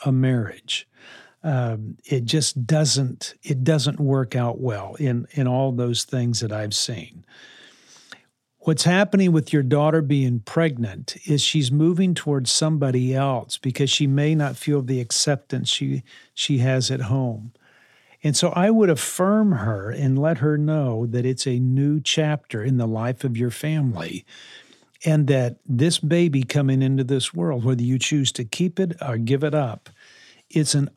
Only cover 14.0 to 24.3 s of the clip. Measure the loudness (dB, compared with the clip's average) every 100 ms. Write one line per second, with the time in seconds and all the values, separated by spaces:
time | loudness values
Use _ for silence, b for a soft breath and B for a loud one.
14 | 2 2 2 2 0 -4 -2 0 0 -4
15 | -2 -2 0 -2 -4 -6 -2 -2 -2 -4
16 | -8 B B -8 -2 2 2 2 0 -2
17 | -2 -2 -2 -6 -12 -20 b b b b
18 | b b -2 0 0 2 4 4 4 2
19 | -2 -2 2 4 2 2 0 -2 -4 -2
20 | 0 2 2 2 0 2 0 0 0 -2
21 | -2 0 -2 -2 -2 0 2 2 2 0
22 | 0 0 0 -2 -6 -6 0 0 0 -2
23 | -4 -4 -4 -2 -2 -4 -4 -2 -2 -2
24 | -6 -10 -14